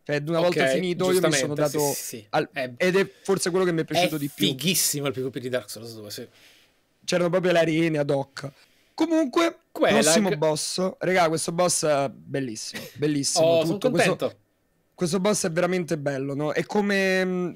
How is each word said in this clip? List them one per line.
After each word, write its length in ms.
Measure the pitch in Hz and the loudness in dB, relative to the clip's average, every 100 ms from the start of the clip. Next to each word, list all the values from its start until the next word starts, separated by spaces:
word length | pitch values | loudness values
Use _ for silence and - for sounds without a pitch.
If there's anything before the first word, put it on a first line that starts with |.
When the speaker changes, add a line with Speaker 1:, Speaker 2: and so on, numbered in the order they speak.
Speaker 1:
Cioè, 200 | - 147 147 | -4 -4 0
una 140 | 165 | 2
volta 240 | 175 165 | 2 2
Speaker 2:
Ok, 60 | 135 | 2
Speaker 1:
finito, 420 | 135 180 170 185 | 2 0 0 2
io 80 | 185 | 2
mi 140 | 165 | 2
sono 200 | 143 131 147 | 2 0 0
Speaker 2:
giustamente, 100 | 151 | 0
sì, 120 | 151 | 2
Speaker 1:
dato 160 | 143 | 0
Speaker 2:
sì, 100 | 127 | -2
sì. 220 | - 117 104 | -8 -12 -4
Speaker 1:
al-, 200 | 156 147 | -2 -2
Speaker 2:
È, 180 | 143 127 120 | -6 -8 0
Speaker 1:
ed 180 | 180 190 | 2 2
è 160 | 190 - | 0 -4
forse 280 | - 190 185 | -2 0 2
quello 160 | 180 180 | 0 2
che 80 | |
mi 80 | 165 | 0
è 20 | |
piaciuto 320 | 160 156 180 156 | 0 2 0 0
Speaker 2:
è 40 | |
Speaker 1:
di 100 | 143 | -6
più. 140 | - 190 | 0 -2
Speaker 2:
fighissimo 600 | 127 160 160 - 143 139 | 0 0 0 0 -2 -4
il 60 | |
P 60 | 131 | -4
V 100 | 131 | -6
P 100 | 139 | -6
di 100 | 123 | -4
Dark 200 | 123 - | -4 -6
Souls 240 | 110 117 | -14 -14
due, 160 | 113 104 | -14 -14
sì. 160 | 127 117 _ - _ _ _ _ _ | -14 -16 _ -20 _ _ _ _ _
Speaker 1:
C'erano 260 | - 180 175 | -4 0 2
proprio 220 | 185 180 | 2 2
le 80 | 170 | 4
arene 380 | 165 160 165 151 | 4 2 0 0
ad 120 | 143 | 0
hoc. 380 | 139 135 - 139 - _ _ _ - 320 | -2 -2 -10 -16 -16 _ _ _ -4 0
Comunque, 540 | 320 285 339 330 - _ | 2 2 2 0 -2 _
Speaker 2:
Quelag. 300 | - 226 220 | 0 2 4
Speaker 1:
prossimo 280 | 214 - 196 151 | 4 4 2 0
boss. 560 | 156 151 - - 185 - | 0 0 -4 -4 -4 -4
Regà, 300 | 160 185 165 | -2 2 2
questo 240 | 160 - | 0 -4
boss 320 | 170 180 - 156 | 0 0 2 0
è 240 | 139 139 | 0 0
bellissimo, 680 | - - 139 127 107 - 110 - - | -6 -8 -6 -6 -8 -10 -12 -14 -4
bellissimo, 500 | 151 147 135 175 160 | -2 0 0 2 4
Speaker 2:
Oh, 140 | 165 | 4
sono 100 | 160 196 | 2 0
Speaker 1:
tutto. 140 | - | 0
Questo, 180 | 170 202 175 | 2 2 0
Speaker 2:
contento. 220 | 131 - _ _ _ _ _ | -4 -6 _ _ _ _ _
Speaker 1:
questo... 260 | - 180 190 | -6 -2 0
boss 240 | 196 208 185 | 2 0 0
è 60 | |
veramente 460 | 165 175 185 165 160 | 0 0 0 -2 -4
bello, 380 | 143 135 139 139 | -2 -4 -4 -2
no? 160 | 151 | -2
È 140 | 151 175 | -2 -2
come, 580 | 214 202 196 190 185 | 0 0 2 2 2
mm, 280 | 185 180 175 | 0 -2 -4